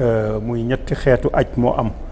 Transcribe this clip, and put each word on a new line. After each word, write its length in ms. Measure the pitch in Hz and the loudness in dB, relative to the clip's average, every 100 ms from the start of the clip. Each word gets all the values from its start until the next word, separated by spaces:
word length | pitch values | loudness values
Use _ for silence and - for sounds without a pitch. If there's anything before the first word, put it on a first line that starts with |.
euh, 380 | 120 113 107 107 | 0 2 0 -2
muy 220 | 113 117 | -4 -2
ñetti 320 | 117 131 - | -2 -2 -2
xeetu 340 | 160 143 123 139 | 0 2 4 2
aj 140 | - 123 - | 0 0 0
moo 180 | 123 - | 0 2
am. 140 | 113 - - | -2 -4 -10